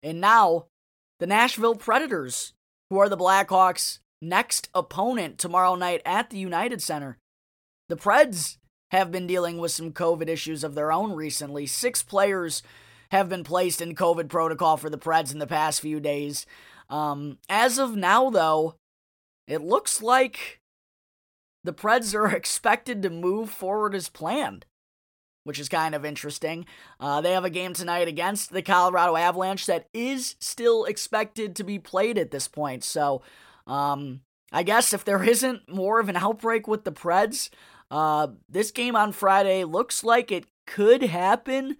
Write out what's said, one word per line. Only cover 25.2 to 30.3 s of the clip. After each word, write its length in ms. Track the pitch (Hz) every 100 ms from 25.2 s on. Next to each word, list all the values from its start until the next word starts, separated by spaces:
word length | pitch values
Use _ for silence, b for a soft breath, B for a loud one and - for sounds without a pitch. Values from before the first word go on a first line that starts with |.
| _ _ -
which 120 | 143
is 100 | 143
kind 260 | 170 160 151
of 100 | 151
interesting. 600 | 147 147 143 160 165 175 B B B
Uh, 220 | 139 143
they 100 | 170
have 140 | 185 180
a 40 |
game 240 | 165 185
tonight 340 | 170 175 175 170
against 440 | 151 180 202 -
the 100 | 185
Colorado 540 | 180 185 180 180 175 165
Avalanche 500 | 175 175 185 196 -
that 220 | 170 -
is 420 | 226 247 269 254